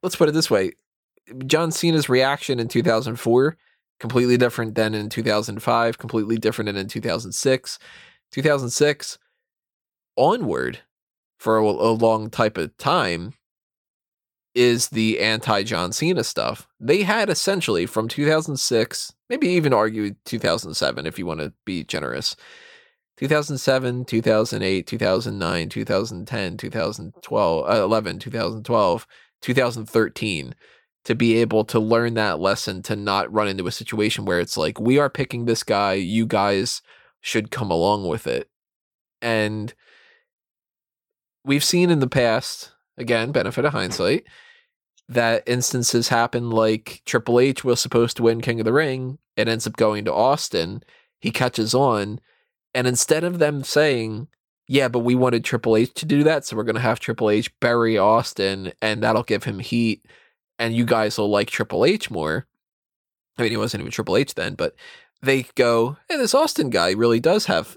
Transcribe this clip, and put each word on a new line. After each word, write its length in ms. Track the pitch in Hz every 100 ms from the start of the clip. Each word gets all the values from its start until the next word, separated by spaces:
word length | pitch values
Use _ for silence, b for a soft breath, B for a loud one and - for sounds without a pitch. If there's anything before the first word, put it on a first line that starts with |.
let's 120 | 185 -
put 140 | 151
it 40 |
this 180 | 156 -
way, 220 | 104 95 - _ _ _ _ - 131 131
John 260 | 156 165
Cena's 380 | - 170 160 135
reaction 500 | 127 135 143 - 123
in 80 | 113
two 140 | 117
thousand 340 | 113 113 110 120
four 380 | 113 120 147 165 _ _ _ _
completely 380 | 117 123 123 120
different 380 | 120 - 113 110
than 180 | 110
in 160 | 107 107
two 140 | -
thousand 380 | 110 107 107 98
five, 360 | - 117 117 -
completely 400 | 110 113 104 113
different 300 | 110 113 104
than 100 | 101
in 100 | 98
two 140 | 120
thousand 320 | 110 87 95
six. 460 | - 135 131 - - B B B B _
Two 100 | -
thousand 280 | 147 143 123
six 480 | - 147 143 - - _ _ _ _ _ _ _ _ _ -
onward, 640 | 147 240 127 65 62 - _ _ _ _ _ _
for 180 | 113 110
a, 60 | 107
a 260 | - 113
long 360 | 113 113 110 107
type 280 | - 107 -
of 180 | 76 -
time, 560 | - 175 95 85 95 - _ _ _ _ _ _ _ _ _ _ _ 123
is 340 | 123 120 -
the 300 | 127 110 -
anti-John 720 | 107 110 117 101 107 90 90
Cena 320 | - 160 185
stuff. 440 | - - 57 - - _
They 240 | 107 196
had 260 | 196 220 202
essentially 560 | 156 196 196 120 90 90
from 220 | 113 113
two 200 | - 147
thousand 300 | 160 156 131
six, 540 | - 117 101 - - - -
maybe 180 | 285 208
even 240 | 180 147
argue 420 | 113 110 110 101 - -
two 140 | 113
thousand 340 | 85 82 80 76
seven 300 | 67 64 78
if 140 | -
you 60 | 85
wanna 280 | 78 76 - -
be 180 | 90
generous, 520 | - 85 67 62 - - b b b b b b _ _
two 100 | 135
thousand 300 | 151 147 139
seven, 480 | - 131 127 123 123
two 160 | 117
thousand 420 | 110 107 110 107
eight, 240 | 95 95 -
two 100 | 113
thousand 420 | - 107 113 101
nine, 280 | 85 85 80
two 140 | - -
thousand 400 | 98 113 147 -
ten, 300 | 120 92 101
two 140 | -
thousand 440 | 110 92 110 85 -
twelve, 480 | - 113 87 82 67
uh, 140 | 110
eleven, 340 | 98 110 101 95
two 120 | 113
thousand 320 | 117 98 110
twelve, 440 | 107 117 95 98 - b b _
two 120 | -
thousand 320 | 131 123 120 110
thirteen, 680 | 113 104 - 107 80 64 - b b b _ -
to 100 | 117
be 220 | 117 113
able 260 | 113 110 107
to 140 | 117
learn 340 | 110 117 117 113
that 240 | 104 80
lesson, 420 | 95 101 107 92
to 120 | - 104
not 360 | 101 98 -
run 160 | 107 104
into 180 | 98 87
a 40 |
situation 540 | - - 107 104 - 98
where 140 | 87
it's 160 | 87 -
like, 220 | 78 -
"We 200 | 113 139
are 100 | 143
picking 360 | - 131 120 117
this 180 | 113
guy, 300 | - 101 101
you 320 | 98 90 110 113
guys 560 | 107 101 98 87 - b b b _
should 300 | - 113 104
come 200 | 131 101
along 360 | 82 95 104 98
with 200 | 113 -
it." 220 | 62 - _ _ _ _ _ _ _
And 520 | 120 113 107 107 107 b b b b b b _ _ _ _ _ _ _ _ _ _ _ 135
we've 180 | 143
seen 260 | - 175 180
in 100 | 156
the 80 | 127
past, 640 | 143 120 113 - - - _ _ -
again, 340 | 117 113 120
benefit 340 | 135 - 123 143
of 80 |
hindsight, 520 | 135 92 - 92 156 b b b b b _ _ _ -
that 360 | 123 117 113 -
instances 640 | 123 - 127 113 120 120
happen 420 | 117 117 120 117
like 500 | 113 110 110 - - -
Triple 340 | 127 120 120
H 240 | 135 131
was 160 | 127 117
supposed 360 | - 117 117 -
to 60 |
win 180 | 117 113
King 180 | 120 113
of 60 | 110
the 80 |
Ring. 440 | 139 151 131 127 143 _ -
It 120 | 113
ends 180 | 113 110
up 100 | -
going 280 | 110 104 104
to 80 |
Austin. 680 | 76 127 147 - 85 82 104 b b b _
He 120 | 117
catches 420 | - 123 - 110
on. 460 | 127 139 104 101 113 - _ _ _ _
And 120 | 127 127
instead 380 | 123 - 160
of 160 | 175 175
them 240 | 151 147
saying, 640 | 135 147 151 123 110 107 147 _ _ _ -
"Yeah, 200 | 135 127
but 100 | 120
we 160 | 120 127
wanted 280 | 127 117
Triple 320 | - 120 117 110
H 180 | 123 -
to 100 | 156
do 180 | 143
that, 220 | 156 151 -
so 100 | 110
we're 80 |
gonna 160 | 113 110
have 200 | 123 120
Triple 300 | - 113 110
H 260 | 107 - -
bury 380 | 123 120 113 107
Austin, 760 | 101 113 - - 98 95 92 -
and 200 | 110 104
that'll 220 | 113 110
give 220 | 120 - -
him 140 | 98
heat, 460 | - 120 113 - b b b b _ -
and 160 | 117 117
you 100 | 117
guys 320 | 113 107 110
will 120 | 104
like 200 | 101 -
Triple 360 | - 107 90 139
H 260 | 214 -
more." 340 | 87 76 92 - _ _ _ _ _ _ _ _ -
I 40 |
mean, 80 | 113
he 60 | 113
wasn't 240 | 117 98
even 100 | -
Triple 260 | - 104 101
H 180 | 139 -
then, 180 | 85
but 220 | - 82 B B B B _
they 200 | 131 135 - -
go, 420 | 120 117 120 147 -
"Hey, 100 | 311
this 180 | 226 -
Austin 340 | - - 131
guy 220 | 98 87
really 280 | 101 117 117
does 280 | - 110 -
have 280 | 82 -